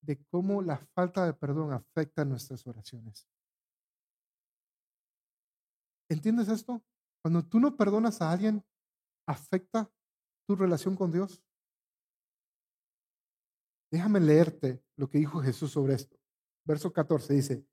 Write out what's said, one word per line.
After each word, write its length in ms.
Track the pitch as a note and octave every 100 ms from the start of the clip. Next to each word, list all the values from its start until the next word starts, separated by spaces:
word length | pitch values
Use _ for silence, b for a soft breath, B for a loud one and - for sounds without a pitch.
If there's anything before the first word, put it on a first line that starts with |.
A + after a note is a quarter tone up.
de 220 | D3 C#3+ _
cómo 360 | F3 F#3+ G3+
la 160 | F#3 C3+
falta 480 | - - F3+ F#3 F3
de 80 |
perdón 400 | D3 C#3+ C#3+ D#3
afecta 520 | B2+ - - D3+ - C#3+
nuestras 400 | B2+ - B2 -
oraciones. 600 | A#2 G#2+ A#2+ A2+ G#2 _ _ _ _ _ _ _ _ _ _ _ _ _ _ _ _ _ _ _ _ _ _ _ _ _ _ _ _ _
¿Entiendes 400 | D3+ G3+ A#3 G#3
esto? 340 | A3+ A#3 A#3+ _ _ _ _
Cuando 220 | D#3+ E3+
tú 160 | E3+ A3
no 180 | C#4+ C#4+
perdonas 440 | G3+ G#3 A3+ A3
a 100 | D#3+
alguien, 320 | F3 G#3+ G#3 - _ _ _ _ _ -
¿afecta 640 | D3 - F#3 F#3 A3+ G#3+ _ _ _ _ _ -
tu 80 | G3
relación 400 | F#3+ E3+ F#3+ F#3+
con 160 | F#3
Dios? 320 | E3 G3 - _ _ _ _ _ _ _ _ _ _ _ _ _ _ _ _ _ _ _ _ _ _ _ _ _
Déjame 280 | D#3+ F#3+ G3+
leerte 640 | D#3 D3+ E3 D#3+ C3+ B2+ _ -
lo 120 | C3+
que 100 | D3
dijo 200 | D3 E3
Jesús 300 | C3 A#2 D3+
sobre 220 | D3+ C#3
esto. 240 | C3+ C3+ _ _ _ _ _ -
Verso 260 | D3+ E3+
catorce 420 | E3+ D3 D#3 -
dice 320 | C#3+ C3+ B2 -